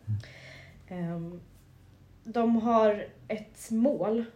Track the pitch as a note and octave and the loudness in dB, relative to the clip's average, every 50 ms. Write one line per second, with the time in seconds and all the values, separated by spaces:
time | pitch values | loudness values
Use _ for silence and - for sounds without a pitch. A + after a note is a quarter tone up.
0 | - - - - - - - - - - - - - - - - - - F#3 F3+ | -6 -6 -6 -6 -6 -10 -18 -20 -20 -20 -20 -20 -20 -20 -20 -20 -16 -12 -8 -6
1 | F3 E3+ E3+ E3+ E3 E3+ F3+ F3 - - - - - - - - - - - - | -6 -4 -6 -6 -8 -10 -12 -14 -16 -20 -20 -20 -20 -20 -20 -20 -20 -20 -20 -20
2 | - - - - - A3+ G#3+ A#3+ A3+ A#3 A#3 A3+ G#3 A#3+ A#3 A3 A3 G#3+ G#3 G3+ | -20 -20 -20 -18 -16 -4 -2 2 2 4 4 2 4 4 4 6 6 6 4 2
3 | F#3 - - - - - G#3+ G#3+ - - - - - - A3+ A3+ A#3+ D4 C#4 - | -4 -10 -14 -18 -8 -8 -8 -8 -8 -14 -18 -20 -8 -4 0 2 2 2 2 2
4 | F3+ G#3+ A3 A#3 A3+ - - | 0 0 0 0 -2 -4 -10